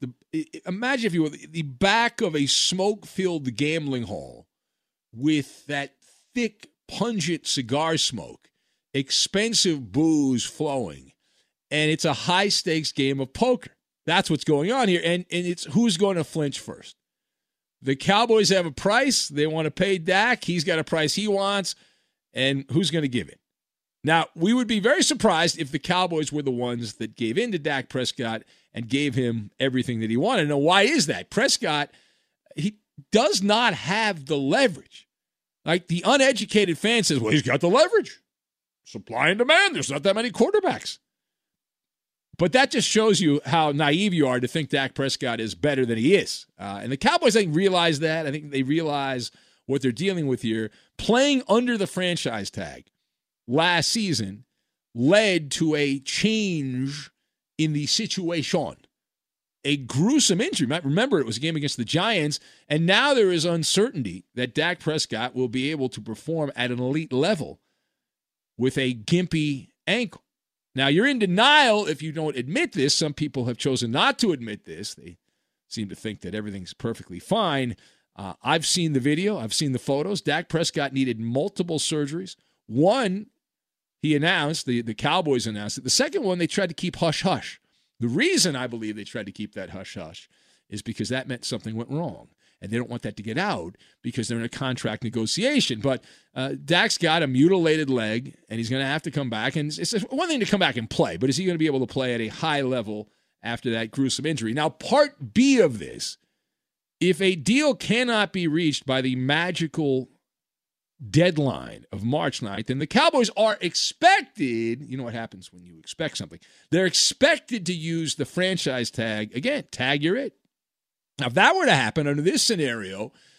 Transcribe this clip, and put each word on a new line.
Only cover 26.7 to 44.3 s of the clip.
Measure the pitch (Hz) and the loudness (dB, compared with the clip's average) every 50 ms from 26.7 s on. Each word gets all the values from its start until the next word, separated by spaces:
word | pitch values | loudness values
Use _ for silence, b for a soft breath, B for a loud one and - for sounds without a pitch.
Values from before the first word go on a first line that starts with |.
| 120 117 117 107 - | -4 -4 -6 -8 -8
that | - 113 110 - | -8 -10 -10 -6
gave | - 120 110 113 | -4 -4 -2 0
in | 175 240 247 | 0 -2 -2
to | 202 165 | -4 -4
Dak | 127 156 143 135 120 - | -2 -2 -2 -2 -4 -4
Prescott | - 135 127 - - - 123 113 113 110 - b b b b b b | -4 -4 -4 -4 -4 -4 -6 -4 -6 -6 -10 b b b b b b
and | 113 117 | -10 -6
gave | 110 127 139 147 143 117 | -2 0 0 0 0 0
him | 135 127 120 117 113 104 101 - _ | 0 0 0 -2 -4 -6 -10 -6 _
everything | 131 135 127 127 120 - 123 110 | -2 0 0 0 -2 -2 -4 -4
that | 113 110 | -2 0
he | 113 | 0
wanted. | 123 156 220 269 208 156 147 | 0 2 2 2 2 0 0
Now, | 147 143 | 0 2
why | 143 160 180 196 196 | 4 4 6 6 6
is | 247 320 294 165 | 4 4 2 0
that? | 147 120 90 92 - | 0 -2 -6 -6 -4
Prescott, | - - 247 285 - - 233 170 151 147 147 - b b b b b b b b b b b _ - | -2 0 2 2 0 0 -2 -2 -2 -2 -2 -4 b b b b b b b b b b b _ -10
he | 151 147 208 208 _ _ _ _ - - _ | -6 -6 -6 -6 _ _ _ _ -20 -10 _
does | - 208 254 320 403 208 185 | 2 2 4 4 2 0 2
not | 202 208 226 247 226 175 | 2 2 4 2 2 0
have | 127 - 143 190 220 226 208 196 160 135 | 0 -4 -4 -2 0 0 -2 -2 -4 -4
the | 135 156 143 | -4 -2 0
leverage. | 139 135 175 240 262 240 165 - - _ - - - _ _ _ _ _ _ _ _ _ _ _ _ | 0 2 4 4 4 2 2 -2 -10 _ -20 -20 -20 _ _ _ _ _ _ _ _ _ _ _ _
Like, | 147 165 185 - - | -2 0 0 0 -2
the | 170 175 165 | -4 0 2
uneducated | 196 262 285 262 269 269 196 220 - - 214 202 180 165 - | 4 4 6 6 4 4 2 -2 0 2 2 4 4 0 -2
fan | - 214 233 233 185 | 0 0 2 2 2
says, | - 156 131 | 2 0 0
"Well, | 117 110 156 | 2 2 2
he's | 151 - | 2 2
got | - 123 139 | 2 0 2
the | - 170 | 2 4
leverage. | 190 262 320 359 480 427 247 - - - _ _ _ _ _ _ _ _ _ _ _ _ _ | 6 6 6 6 4 2 2 0 -8 -18 _ _ _ _ _ _ _ _ _ _ _ _ _
Supply | - - 110 95 - 113 120 139 156 | -16 -14 -14 -12 -6 -4 0 0 2
and | 190 214 | 2 2
demand. | 247 269 311 359 403 392 294 | 2 4 4 4 4 2 0
There's | 165 135 - | -2 -4 -4
not | 139 147 143 | -6 -2 0
that | 196 196 | 0 0
many | 220 233 247 | 0 -2 -4
quarterbacks." | 180 - 233 330 403 427 381 320 - - - - - - _ _ _ _ _ _ _ _ _ _ _ _ _ _ _ _ _ _ _ _ _ _ _ _ _ _ - - | 0 2 2 2 2 2 2 0 -2 -2 -6 -10 -12 -12 _ _ _ _ _ _ _ _ _ _ _ _ _ _ _ _ _ _ _ _ _ _ _ _ _ _ -4 -2
But | 170 175 - | -2 2 4
that | 254 277 262 | 4 4 4
just | - 240 180 | 2 0 0
shows | - - 214 220 226 196 - | 2 2 4 4 4 4 4
you | 196 151 143 147 - | 4 4 2 2 0
how | 131 156 165 156 151 143 | 0 2 2 2 2 2
naive | 143 160 143 151 175 202 214 175 | 2 2 2 2 2 2 2 2
you | 165 143 | 2 2
are | 131 | 2